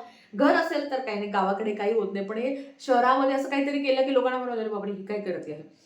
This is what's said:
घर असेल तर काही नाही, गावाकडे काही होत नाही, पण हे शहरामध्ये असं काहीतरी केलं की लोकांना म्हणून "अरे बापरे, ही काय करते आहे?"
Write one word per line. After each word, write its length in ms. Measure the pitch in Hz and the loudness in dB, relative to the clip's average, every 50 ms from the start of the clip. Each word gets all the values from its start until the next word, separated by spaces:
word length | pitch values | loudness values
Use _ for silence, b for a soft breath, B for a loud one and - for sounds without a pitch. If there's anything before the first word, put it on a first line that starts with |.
| B B B B B B 214 | B B B B B B 0
घर 200 | 202 285 330 339 | 2 4 4 4
असेल 360 | 339 320 330 320 285 285 - | 4 2 0 -2 -4 -2 -2
तर 80 | 269 254 | -4 -4
काही 200 | - 220 208 202 | -4 -4 -4 -4
नाही, 120 | 208 202 | -4 -2
गावाकडे 440 | 202 196 190 196 202 208 220 214 202 | 0 0 0 0 0 -2 -2 -4 -4
काही 200 | 208 202 208 226 | -2 -2 0 0
होत 200 | 220 190 190 202 | 0 0 -2 -4
नाही, 120 | 196 196 | -6 -6
पण 120 | 196 220 226 | -4 -4 -4
हे 380 | 247 269 277 - - - - - | -2 -4 -4 -4 -8 -14 -18 -12
शहरामध्ये 540 | - 277 247 240 247 254 262 277 269 269 277 | 0 2 4 4 6 4 4 4 4 2 2
असं 160 | 277 277 - | 0 0 0
काहीतरी 280 | 277 277 277 285 285 277 | 0 0 0 0 0 0
केलं 240 | 277 262 262 262 | 2 2 4 4
की 100 | 262 277 | 4 4
लोकांना 260 | 269 247 247 254 254 254 | 4 4 4 4 0 0
म्हणून 200 | 247 247 233 226 | -2 -4 -4 -4
"अरे 100 | 220 214 | -4 -2
बापरे, 240 | 214 202 196 202 | -4 -4 -4 -4
ही 120 | 202 185 190 | -6 -6 -6
काय 140 | 190 214 208 | -6 -6 -4
करते 340 | 190 185 170 151 - 151 | -4 -4 -6 -6 -6 -10
आहे?" 100 | 147 - - - b b b | -12 -12 -12 -18 b b b